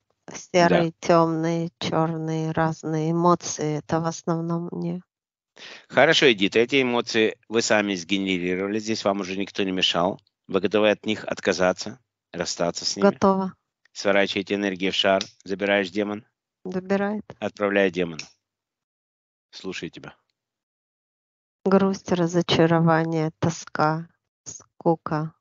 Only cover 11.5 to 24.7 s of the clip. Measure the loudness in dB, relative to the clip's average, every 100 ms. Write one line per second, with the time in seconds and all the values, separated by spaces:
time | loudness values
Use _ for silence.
11.5 | 2 0 0 -8 -14 _ _ _ -8 -6
12.5 | -2 -4 -2 -6 2 0 2 0 0 -4
13.5 | -10 _ _ _ -4 0 2 2 -2 -2
14.5 | -2 -2 -2 -2 0 2 2 0 _ -10
15.5 | -4 0 0 0 -4 -4 -6 _ _ _
16.5 | _ -10 -8 -4 -2 -2 -6 -10 -8 -8
17.5 | -4 0 2 2 0 -6 -6 -16 _ _
18.5 | _ _ _ _ _ _ _ _ _ _
19.5 | -12 -10 -8 -10 -12 -20 -20 _ _ _
20.5 | _ _ _ _ _ _ _ _ _ _
21.5 | _ 2 2 2 -2 -4 -2 0 0 0
22.5 | 2 4 4 4 2 0 -2 -4 -2 -4
23.5 | -4 -10 -2 0 -2 -8 _ _ _ -20
24.5 | -20 -20